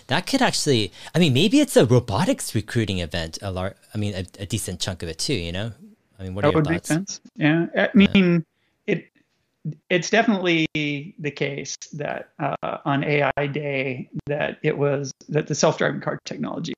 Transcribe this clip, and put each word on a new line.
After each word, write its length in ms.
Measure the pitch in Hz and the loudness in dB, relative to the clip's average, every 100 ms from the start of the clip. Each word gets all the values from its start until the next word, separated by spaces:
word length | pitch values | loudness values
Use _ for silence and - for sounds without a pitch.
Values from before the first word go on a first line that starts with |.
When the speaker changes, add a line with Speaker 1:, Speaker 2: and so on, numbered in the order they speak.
| - | -4
Speaker 1:
That 200 | 151 - | -4 0
could 140 | 277 | 0
actually, 500 | 233 - 151 120 101 - - 160 | 0 0 2 2 0 -6 -4 2
I 40 | |
mean, 140 | 170 | 4
maybe 260 | 123 202 285 | 6 6 4
it's 180 | 294 247 | 6 6
a 80 | 127 | 6
robotics 680 | 123 - 98 190 - - | 4 4 0 0 0 -4
recruiting 460 | 110 - 117 104 92 | -4 -2 -2 0 -2
event, 400 | 82 87 80 - | -2 -4 -6 -8
a 100 | 101 | -6
lar-, 240 | 90 95 - _ | -4 -6 -8 _
I 40 | 110 | -4
mean, 160 | 104 | -4
a, 120 | 95 90 - | -4 -8 -10
a 60 | 101 | -6
decent 340 | 110 - 90 | -4 -4 -6
chunk 220 | - 87 | -6 -6
of 60 | 85 | -8
it 100 | - | -6
too, 140 | - | -4
you 180 | 113 85 | -4 -4
know? 200 | 90 113 107 214 _ _ - | -6 -6 -10 -20 _ _ -14
I 40 | |
mean, 120 | 95 95 | -10 0
what 100 | 147 | 2
are 40 | |
Speaker 2:
That 40 | |
Speaker 1:
your 80 | 156 | 2
Speaker 2:
would 80 | 147 | 2
make 140 | 175 | -2
Speaker 1:
thoughts? 60 | - | -2
Speaker 2:
sense. 320 | 156 196 - - - | -2 -2 -12 -16 0
Yeah. 320 | 151 165 - - | 2 2 2 0
I 140 | 202 208 | 4 6
Speaker 1:
Yeah. 120 | 196 | 6
Speaker 2:
mean, 320 | 196 180 170 - _ _ _ - | 6 6 4 0 _ _ _ -4
it, 220 | 170 - _ _ _ _ _ 156 - - | -4 -6 _ _ _ _ _ -12 -10 -2
it's 200 | 180 - | -2 2
definitely 580 | 214 226 196 180 165 156 156 | 2 4 2 2 2 2 -2
the 560 | 147 143 165 - 147 | -4 -4 -8 -8 -8
case 460 | 143 143 143 139 - - | -4 -4 -4 -10 -12 -12
that, 360 | 147 - - - - | -8 -6 -8 -10 -6
uh, 380 | 143 - - - 151 | -4 -4 -4 -4 -2
on 180 | 139 | 0
A 280 | 151 147 135 143 | 0 0 0 0
I 100 | 147 | -4
Day, 640 | 143 147 135 135 123 - - - | -4 -4 -4 -4 -6 -10 -10 -6
that 340 | 147 143 - | -4 -4 -2
it 160 | 151 - | -2 0
was, 340 | 143 139 139 - - | 0 0 -4 -12 -4
that 180 | 147 - | -4 -2
the 80 | 151 | 2
self-driving 460 | 165 - 147 151 | 2 2 -2 -2
car 180 | - - - | -6 -8 -8
technology 480 | - - - - | -8 -6 -6 -8